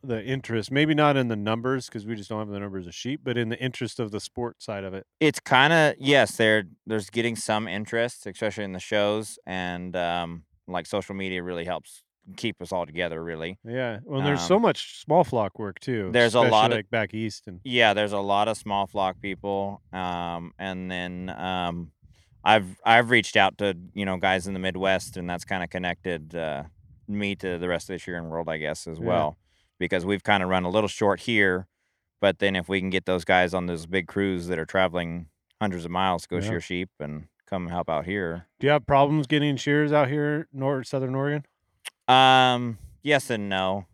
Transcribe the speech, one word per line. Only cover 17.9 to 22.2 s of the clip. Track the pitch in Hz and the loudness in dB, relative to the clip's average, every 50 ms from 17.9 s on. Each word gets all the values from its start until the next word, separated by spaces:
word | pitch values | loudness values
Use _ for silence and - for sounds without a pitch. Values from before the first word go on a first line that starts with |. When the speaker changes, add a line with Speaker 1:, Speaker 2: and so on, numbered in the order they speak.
| 101 | 6
Speaker 2:
there's | 101 107 101 | 4 2 0
a | 101 101 | 0 -2
lot | 98 98 101 101 104 110 | 0 2 2 2 2 0
of | 110 - | -2 -4
small | - 107 101 101 98 | -4 -4 -2 -2 -2
flock | 98 - 107 95 95 92 - | -2 -2 -2 -2 -2 -2 -4
people, | - 101 95 82 - 101 98 98 98 98 101 - _ _ - | -8 -8 -8 -6 -4 -4 -2 -2 -2 -4 -8 -10 _ _ -8
um, | 92 92 90 87 87 87 85 85 85 85 85 _ _ | -6 -4 -4 -4 -4 -4 -6 -6 -8 -8 -12 _ _
and | 92 95 92 92 92 92 | -8 -8 -6 -6 -8 -6
then, | 92 90 90 90 90 90 90 92 | -6 -6 -6 -8 -8 -10 -10 -10
um, | 85 57 85 92 92 92 90 87 85 87 85 82 _ _ _ - _ _ | -10 -8 -6 -4 -2 -2 -2 -4 -4 -6 -10 -12 _ _ _ -20 _ _